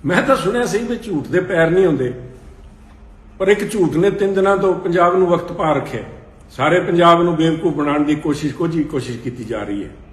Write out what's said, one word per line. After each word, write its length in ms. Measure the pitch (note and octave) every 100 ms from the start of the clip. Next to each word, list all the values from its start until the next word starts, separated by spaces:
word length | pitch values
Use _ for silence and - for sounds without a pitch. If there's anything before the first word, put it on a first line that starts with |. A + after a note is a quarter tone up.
ਮੈਂ 180 | C3 F3
ਤਾਂ 140 | - C4
ਸੁਣਿਆ 300 | F3+ A#3+ A#3
ਸੀ 120 | G3+
ਵੀ 180 | A#3+ A#3+
ਝੂਠ 300 | G#3+ D#3+ A#2+
ਦੇ 140 | F3
ਪੈਰ 300 | F3+ F3 E3
ਨਹੀਂ 160 | F3+ F#3
ਹੁੰਦੇ, 280 | C#3 B2 B2 - - - - - - - - - - - -
ਪਰ 100 | F#3+
ਇੱਕ 220 | G3+ G#3
ਝੂਠ 260 | G#3+ E3 D3+
ਨੇ 140 | G3
ਤਿੰਨ 240 | - G3
ਦਿਨਾਂ 220 | G3 F#3+ G3
ਤੋਂ 180 | F#3+
ਪੰਜਾਬ 420 | F3 F3+ F3 F3 F#3
ਨੂੰ 120 | F3+
ਵਕਤ 240 | F3 -
ਪਾ 200 | E3+ D#3+
ਰੱਖਿਆ। 300 | C#3 - A2 G#2+ - - - -
ਸਾਰੇ 300 | - C#3+ F3+
ਪੰਜਾਬ 420 | E3 E3+ E3+ E3+
ਨੂੰ 140 | F3 D#3
ਬੇਵਕੂਫ 380 | D#3+ D#3+ F3
ਬਣਾਉਣ 300 | D3 D3 D3
ਦੀ 100 | D3
ਕੋਸ਼ਿਸ਼, 400 | D3 D#3+ C#3+ D3
ਕੁਝ 220 | B2+ E3 D#3+
ਹੀ 60 |
ਕੋਸ਼ਿਸ਼ 360 | D3 C#3+ B2+ A#2
ਕੀਤੀ 260 | - -
ਜਾ 180 | G#2+ A2
ਰਹੀ 220 | G2+ G2+
ਹੈ। 60 | E2 - -